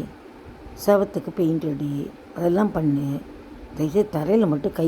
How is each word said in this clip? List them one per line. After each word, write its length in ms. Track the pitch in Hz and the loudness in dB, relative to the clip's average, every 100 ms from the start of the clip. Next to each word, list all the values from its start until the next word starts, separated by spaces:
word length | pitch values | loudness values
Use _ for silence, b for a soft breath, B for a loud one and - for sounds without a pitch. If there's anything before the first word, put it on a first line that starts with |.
| 127 - - - - - - - | -6 -12 -20 -20 -20 -18 -18 -2
செவத்துக்கு 560 | - 202 196 185 - 165 | 4 4 2 -2 -6 0
பெயிண்ட் 300 | 165 160 156 | 0 0 -2
அடி, 280 | 143 147 143 - - - - | -4 -4 -4 -6 -10 -14 -4
அதெல்லாம் 340 | 175 180 208 | 2 2 2
பண்ணு, 340 | 170 156 143 143 139 - - - - - - | 2 2 2 0 -4 -8 -16 -18 -18 -14 -4
தயவுசெய்து 380 | 151 185 208 | 0 2 0
தரையில 340 | 156 151 220 190 | 0 2 4 4
மட்டும் 280 | 147 196 | 2 0
கை 100 | - | 0